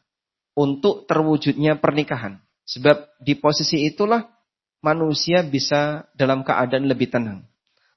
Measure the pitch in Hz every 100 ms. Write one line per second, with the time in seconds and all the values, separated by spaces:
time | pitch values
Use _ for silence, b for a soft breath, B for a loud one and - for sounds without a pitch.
0 | _ _ _ _ _ - 143 139 202 -
1 | - 160 156 151 147 139 151 151 151 147
2 | 147 131 113 98 _ _ - - 131 147
3 | - _ 127 143 147 147 151 160 147 147
4 | 208 233 226 _ _ _ _ _ 151 160
5 | 160 147 - 175 170 135 127 147 147 151
6 | - - 135 135 131 107 123 131 139 127
7 | 123 123 113 98 - _ _ _ _